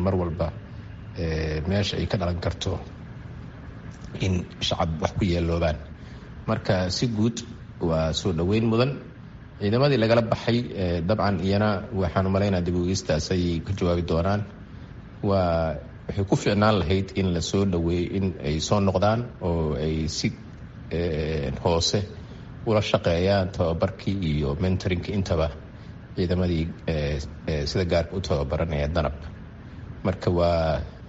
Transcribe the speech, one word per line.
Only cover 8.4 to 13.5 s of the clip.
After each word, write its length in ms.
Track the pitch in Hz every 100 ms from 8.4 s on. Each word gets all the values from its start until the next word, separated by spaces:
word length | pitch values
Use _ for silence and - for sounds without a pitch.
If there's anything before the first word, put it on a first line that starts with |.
| 90 107 113
mudan. 200 | 113 131 147 - - - - - -
Ciidamadii 380 | 104 117 147 127
lagala 240 | 110 117
baxay, 360 | 110 104 - 117 123 98
eh, 260 | 90 87
dabcan, 380 | 85 107 95 95
iyana 260 | 92 98 107 95 -
waxaan 340 | 95 90 98 95
u 20 |
maleynayaa 340 | 95 101 92 87
dib 100 | 90
u 80 | 87
eegistaas 460 | 95 - 78 -
ay 280 | 92 87